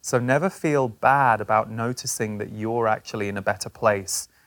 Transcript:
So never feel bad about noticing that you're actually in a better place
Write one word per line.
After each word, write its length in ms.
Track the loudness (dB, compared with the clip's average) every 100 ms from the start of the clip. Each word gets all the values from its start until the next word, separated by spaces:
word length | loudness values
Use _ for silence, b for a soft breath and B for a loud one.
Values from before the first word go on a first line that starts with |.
So 180 | 0 0
never 300 | 2 2 0
feel 400 | -2 0 2 0
bad 520 | 2 4 6 4 2
about 300 | 2 2 2
noticing 680 | -4 -4 -4 -6 -4 -4 -4
that 140 | -8
you're 340 | -6 -4 0 0
actually 420 | 0 -4 -6 -4
in 80 | -2
a 60 |
better 260 | -4 -4 -6
place 600 | 0 0 2 -2 -6 -8 b